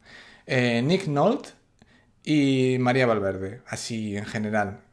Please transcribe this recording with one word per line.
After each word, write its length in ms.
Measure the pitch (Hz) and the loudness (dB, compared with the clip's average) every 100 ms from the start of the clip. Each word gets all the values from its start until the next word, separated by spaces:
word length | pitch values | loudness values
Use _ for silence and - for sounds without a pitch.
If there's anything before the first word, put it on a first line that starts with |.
| - - - - - | -20 -20 -20 -18 -4
eh, 340 | 135 123 117 | 0 2 2
Nick 240 | 127 139 - | 2 0 0
Nolte 420 | 143 170 269 - - _ _ _ _ _ _ | 2 2 0 -6 -20 _ _ _ _ _ _
y 520 | - 151 139 135 127 127 | 0 2 4 4 2 2
María 260 | 123 131 123 | 2 2 4
Valverde, 540 | 110 98 95 95 117 - | 2 0 -4 -6 -10 -12
así 500 | 113 - 113 107 101 | -10 -8 -8 -6 -6
en 80 | 104 | -6
general 540 | 113 107 107 101 101 _ | -6 -2 -2 -2 -6 _